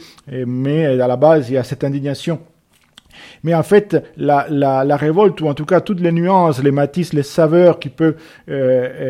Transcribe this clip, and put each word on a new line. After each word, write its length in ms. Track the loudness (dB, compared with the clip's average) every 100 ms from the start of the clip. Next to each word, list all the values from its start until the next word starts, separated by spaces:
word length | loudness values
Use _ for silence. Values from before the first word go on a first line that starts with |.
| -12 -20 -14
et, 140 | -8
mais 400 | -6 -4 -2 0
à 220 | 0 0 0
la 100 | 2
base, 320 | 2 2 0
il 60 |
y 20 | -4
a 80 |
cette 200 | -4 -6
indignation. 540 | -6 -4 -6 -8 -6 -8 -10 _ _ _ _ -20 _ -20 -20 -10
Mais 100 | -2
en 80 | -2
fait, 340 | 2 2 2 -4 -4 -6
la, 280 | 0 0 0
la, 340 | -2 0 0
la 120 | 0 0
révolte, 440 | 0 2 2 2
ou 60 | -4
en 80 |
tout 100 | -4
cas 160 | 0 0
toutes 200 | 0 -2
les 120 | 0
nuances, 500 | 0 2 2 2 2
les 80 | 0
matices, 440 | 0 -2 -2 -4
les 80 | -4
saveurs 560 | -4 0 2 6 4 4
qui 100 | -6
peuvent, 280 | -2 -2 -2 -12 -20 -10
euh, 380 | -4 0 0 0 -6 -6